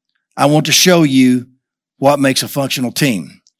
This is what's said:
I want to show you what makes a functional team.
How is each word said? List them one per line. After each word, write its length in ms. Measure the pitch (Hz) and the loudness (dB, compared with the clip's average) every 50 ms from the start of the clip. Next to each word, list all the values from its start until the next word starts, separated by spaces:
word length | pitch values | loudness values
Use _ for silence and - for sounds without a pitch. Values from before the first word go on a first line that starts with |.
| _ _ _ _ _ _ _ | _ _ _ _ _ _ _
I 100 | 135 135 | -2 0
want 200 | 143 151 151 147 | 2 2 0 0
to 60 | 156 | 0
show 320 | - - - 185 180 170 156 | 0 0 2 2 2 2 2
you 420 | 139 131 131 127 127 127 123 123 - _ _ _ _ _ _ _ _ _ - | 2 4 4 4 4 2 0 -4 -8 _ _ _ _ _ _ _ _ _ -2
what 200 | 139 139 147 139 | 0 0 2 2
makes 240 | 139 135 131 - | 0 0 -2 -2
a 60 | 120 104 | -6 -6
functional 420 | - 143 139 123 - 131 123 117 | -6 -6 -6 -6 -6 -6 -6 -6
team. 500 | - - - 135 110 90 - - - _ _ _ _ | -6 -4 -4 -2 -2 -4 -8 -12 -18 _ _ _ _